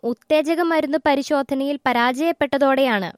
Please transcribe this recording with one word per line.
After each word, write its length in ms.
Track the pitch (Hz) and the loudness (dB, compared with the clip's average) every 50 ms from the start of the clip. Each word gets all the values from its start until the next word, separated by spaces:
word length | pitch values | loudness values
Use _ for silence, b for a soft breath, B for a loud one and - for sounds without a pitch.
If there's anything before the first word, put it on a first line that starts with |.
| - | -4
ഉത്തേജക 560 | 233 247 - _ - 311 302 294 302 330 320 | -6 -8 -6 _ 0 0 2 2 2 0 0
മരുന്ന് 360 | 349 330 330 311 302 269 285 311 - | 0 0 0 0 0 0 -2 0 0
പരിശോധനയിൽ 760 | 311 277 277 269 - 302 277 269 - 277 269 269 277 285 277 | 0 0 0 0 0 -2 -2 -2 -2 -4 -4 -2 -4 -4 -2
പരാജയപ്പെട്ടതോടെയാണ് 1300 | - 262 240 240 233 247 254 254 311 339 339 - 294 269 - 277 277 269 269 269 269 254 220 202 190 165 - | -2 0 2 2 2 0 0 0 -2 -2 0 -2 -2 -2 0 2 2 2 2 2 2 2 0 -2 -4 -6 -10